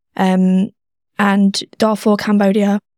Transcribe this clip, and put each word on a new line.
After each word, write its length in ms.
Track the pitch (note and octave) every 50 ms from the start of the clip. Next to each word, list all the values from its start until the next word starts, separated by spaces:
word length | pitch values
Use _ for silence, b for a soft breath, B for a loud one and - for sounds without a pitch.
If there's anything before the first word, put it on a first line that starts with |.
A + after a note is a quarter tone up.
| _ _ -
um, 540 | - F#3+ F#3 F#3 F#3 F#3 F#3 F#3 F#3 F#3+ - - _ _ _ _ _ _ _ _ -
and 420 | G#3 G3+ G3 G3+ G3 G3 G3 - - - _ -
Darfur, 380 | A3+ A3 A3 G3+ - A3 G#3
Cambodia, 640 | G3+ - - G#3+ G3+ G#3 G3 G3 G#3+ G3+ G3+ G3+ G#3 - _ _